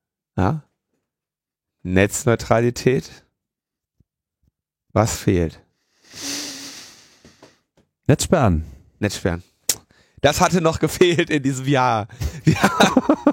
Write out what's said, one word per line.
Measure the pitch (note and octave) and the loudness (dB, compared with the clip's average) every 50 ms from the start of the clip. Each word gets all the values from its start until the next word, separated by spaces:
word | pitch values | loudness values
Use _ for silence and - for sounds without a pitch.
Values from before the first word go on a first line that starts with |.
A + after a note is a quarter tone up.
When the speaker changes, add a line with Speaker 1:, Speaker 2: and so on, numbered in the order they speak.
| _ _ _ _ _ _ _ F#2 | _ _ _ _ _ _ _ -2
Speaker 1:
ja. | F2+ G2+ D#3 D3+ - _ _ _ _ _ _ _ _ _ _ _ _ _ _ _ _ _ _ _ _ _ _ _ | -2 0 -2 -4 -8 _ _ _ _ _ _ _ _ _ _ _ _ _ _ _ _ _ _ _ _ _ _ _
Netzneutralität. | - F2+ F#2 F#2+ G2+ G#2 - - - B2 A2+ - - - A2+ A2+ A#2+ A#2+ A#2+ - - C3 B2+ C3+ - - - - _ _ _ _ _ _ _ _ _ _ _ _ _ _ _ _ _ _ _ _ _ _ _ _ _ _ _ _ _ _ _ _ _ _ | -6 0 2 2 2 2 0 -2 0 0 0 0 0 0 0 2 2 0 -2 0 0 0 0 0 -2 -8 -16 -20 _ _ _ _ _ _ _ _ _ _ _ _ _ _ _ _ _ _ _ _ _ _ _ _ _ _ _ _ _ _ _ _ _ _
Was | - G2+ G#2+ G#2+ - - | 0 0 0 0 -2 -2
fehlt? | - - G2 F2 E2+ D#2 - - _ _ _ _ _ _ _ _ _ - - - C#4 C#4+ C#4+ C#4+ D4 - C4+ C4+ C#4 C#4 - - - - - - _ _ _ _ - - _ _ - - _ _ _ _ _ _ _ _ _ _ _ | 0 0 2 2 0 -2 -4 -10 _ _ _ _ _ _ _ _ _ -20 -18 -14 -12 -10 -10 -10 -10 -12 -14 -16 -16 -18 -18 -20 -20 -20 -20 -20 _ _ _ _ -20 -20 _ _ -20 -20 _ _ _ _ _ _ _ _ _ _ _
Speaker 2:
Netzsperren. | - D3+ - - - G3 E3 B2+ G2 E2+ D#2 D#2 - - - _ _ _ - | 0 0 0 0 0 2 2 4 4 2 2 -2 -6 -14 -20 _ _ _ -6
Speaker 1:
Netzsperren. | G#2 G2+ - - - F#2+ E2+ F2 - _ _ _ _ - - - - _ _ _ _ _ _ _ | -6 -6 -4 -4 -4 -4 -4 -6 -10 _ _ _ _ -6 -6 -6 -10 _ _ _ _ _ _ _
Das | - C#3+ D3+ - | 0 0 2 2
hatte | F3+ E3 E3 F#3 | 2 2 2 2
noch | D#3+ D#3+ D3+ - | 2 0 0 0
gefehlt | E3+ D3+ - - F#3 F3 E3+ D#3 E3+ - | -2 0 2 2 2 4 2 2 0 0
in | D#3 D3 | -2 -2
diesem | B2+ C3+ C#3 C3 C3 | -2 -2 -4 -4 -2
Jahr. | C#3 C#3+ B2+ B2+ B2 A#2 G#2+ G2+ - | 0 2 2 2 2 0 0 -2 -6
<laughs> | - - - - - D3 - | -8 -8 -8 -8 -8 -2 2
Ja. | D#3 - - - - - - - F#3 - B3+ - - D4+ - - D#4 | 2 2 2 2 0 2 2 2 2 2 2 2 0 0 0 0 -2